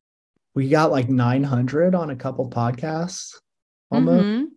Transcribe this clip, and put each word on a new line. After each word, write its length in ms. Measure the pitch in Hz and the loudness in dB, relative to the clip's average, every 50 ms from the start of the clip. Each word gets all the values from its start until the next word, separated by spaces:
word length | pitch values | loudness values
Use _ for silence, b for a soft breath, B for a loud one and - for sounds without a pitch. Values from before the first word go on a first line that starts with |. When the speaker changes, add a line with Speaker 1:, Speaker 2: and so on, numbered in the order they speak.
| _ _ _ _ _ _ _ _ _ _ - | _ _ _ _ _ _ _ _ _ _ -4
Speaker 1:
we 160 | 139 135 135 | -2 0 2
got, 220 | 147 151 156 156 | 2 4 4 4
like, 180 | 151 135 127 117 | 2 0 0 0
nine 340 | 135 123 120 120 127 135 139 | 2 2 2 2 2 0 0
hundred 520 | 139 131 120 123 127 131 151 170 185 185 | 0 0 0 -2 0 0 2 2 2 2
on 140 | 175 165 151 | 0 -2 -4
a 60 | 135 | -6
couple 340 | 117 - 135 135 - 131 123 | -6 -6 -8 -4 -4 -6 -4
podcasts 840 | - 120 117 120 127 120 - 156 156 160 170 180 - - - - - - _ _ _ _ _ _ _ _ _ - | -2 -2 -2 -2 -2 -4 -6 -6 -4 -4 -6 -6 -8 -12 -14 -16 -18 -20 _ _ _ _ _ _ _ _ _ -4
almost. 340 | - 233 262 254 262 226 202 208 | 0 0 2 4 4 4 4 2
Speaker 2:
Mm-hmm. 180 | 214 240 294 320 - | 0 -2 -4 -6 -8